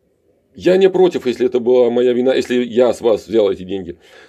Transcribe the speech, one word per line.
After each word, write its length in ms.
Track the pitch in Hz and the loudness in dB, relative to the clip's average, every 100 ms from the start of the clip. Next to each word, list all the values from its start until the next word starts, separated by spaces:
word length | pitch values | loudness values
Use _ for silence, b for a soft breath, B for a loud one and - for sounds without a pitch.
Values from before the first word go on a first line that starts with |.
| _ _ _ _ _ | _ _ _ _ _
Я 220 | - 165 185 | -4 0 4
не 120 | 190 | 4
против, 380 | 185 180 131 127 | 4 2 0 -4
если 200 | 117 123 | -2 -2
это 140 | 127 | -2
была 300 | 113 127 120 | 0 2 2
моя 220 | 120 127 | 2 0
вина, 220 | 120 127 | 0 0
если 280 | 135 123 123 | -2 -2 -2
я 300 | 123 110 123 | -2 0 0
с 60 | 101 | 0
вас 260 | 110 101 92 | 0 -2 0
взял 240 | 110 101 | 0 0
эти 120 | 95 | -2
деньги. 360 | 90 98 85 - B B | -8 -10 -10 -16 B B